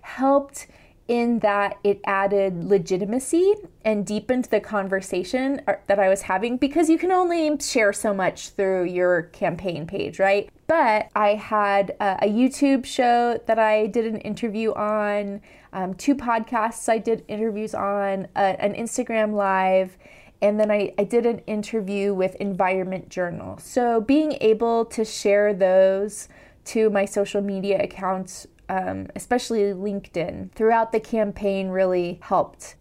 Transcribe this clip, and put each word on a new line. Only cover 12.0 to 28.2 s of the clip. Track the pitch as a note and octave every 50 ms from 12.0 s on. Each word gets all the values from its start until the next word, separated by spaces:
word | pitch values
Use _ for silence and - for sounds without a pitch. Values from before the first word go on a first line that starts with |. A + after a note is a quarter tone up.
a, | G#3 G3 F#3 - -
a | G#3
YouTube | G#3 A3+ B3+ B3+ C4 - C#4+ C#4 C4+ B3+ C4
show | - - - B3 A#3+ A#3+ A#3+ A#3+ A#3+ A#3 - -
that | - A3+
I | A3 A3 G#3+ G#3+ G#3+ G#3+
did | G#3+ G3 A#3+ A3
an | A3+ A3 G#3
interview | - G#3+ G#3 - A#3+ A3+ G3 A3 A3+ A3 -
on, | - G#3 G#3 G#3+ G#3+ G#3 G#3 G#3 G#3 G#3 G3+ G3+ G3+ - - - - - _
um, | - F#3+ F#3 F#3 F#3+
two | F#3 - C#4+ C#4
podcasts | C4+ A#3+ A#3+ A#3 A3+ A3+ - B3 A3+ G#3+ A#3 A#3 - - -
I | A3+
did | A3+ G#3+ A#3 A3+ - - -
interviews | G#3+ G#3 A3 A3+ G3+ G#3 A3 G#3+ -
on, | - G3 G3+ G3+ G3+ G3+ G3 G3 G3 F#3 - _
a, | - G3+ F#3+ F#3+ -
an | - G#3 -
Instagram | - A#3 A3+ - - A#3+ A#3+ A3+ A3 G#3+ G#3+ G#3+
Live, | G3+ G3+ G3 F#3+ F#3+ F#3+ F#3+ F#3+ F#3+ F#3+ F#3 - _ - - - - - - _ _
and | - G#3 G#3 G#3+
then | G#3+ G#3+
I, | G#3 G#3 G3+ - - -
I | G3+
did | G3 A#3+ A#3+ A#3
an | A#3 A#3 - -
interview | - G#3+ G#3+ G#3 - - A3+ G3 F#3 G3+ G3+ G3 G3+ G3+
with | F#3 F#3 F#3 F#3
Environment | - G3+ G3+ F#3+ F3+ G3 F#3 F#3+ F#3+ F#3 F#3+ F#3+ F3+ - -
Journal. | - F#3 F3+ F3 F3 - F#2 F#2+ G2 -
So | - - - B3+ A#3+ A#3+ A#3 A3+
being | G#3+ A3 C4+ D4+ D#4 D4+ C#4 -
able | - A3 A3 G#3 A#3 A#3 A#3 A3+ A3+
to | A3+ - - A3
share | A3 - - - G#3 G3+ G3+ G#3 G#3 G#3
those | F3+ F#3+ F#3 F#3 F#3+ F#3+ F#3+ F#3+ F#3+ G3+ G#3+ - - - - - - - - - _ _
to | - - A3+ A3 G#3+
my | G3+ G3+ G3+
social | G3+ - G#3 G3+ G3 - G3+
media | G3+ G3+ G3 F#3+ F#3 G3+ G3 F#3+
accounts, | G3+ F#3 - G3 G3 F#3 F#3+ F#3+